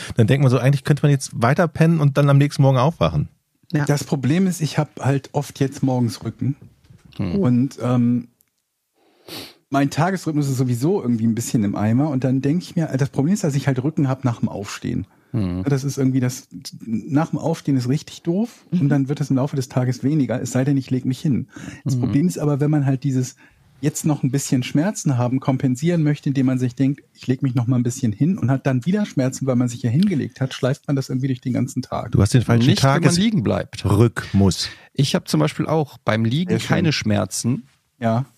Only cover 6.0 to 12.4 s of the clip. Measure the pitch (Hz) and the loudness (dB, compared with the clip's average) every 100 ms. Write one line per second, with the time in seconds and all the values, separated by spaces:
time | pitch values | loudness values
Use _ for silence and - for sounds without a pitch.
6 | 120 - 113 - 120 143 - _ _ - | 0 -4 -10 -6 -6 -6 -10 _ _ -20
7 | - - 95 196 170 123 139 - 123 127 | -16 -8 -4 0 2 2 0 -2 -2 2
8 | 120 120 - _ _ _ _ _ _ _ | 2 0 -4 _ _ _ _ _ _ _
9 | _ _ - - - - - 139 139 - | _ _ -18 -16 -16 -20 -4 0 0 0
10 | 170 190 - 147 139 127 131 123 139 202 | 0 0 -2 -2 0 0 0 0 0 0
11 | 123 120 113 110 113 127 101 - 104 117 | 0 0 0 0 -2 0 0 0 2 2
12 | 151 131 131 131 | 2 0 0 0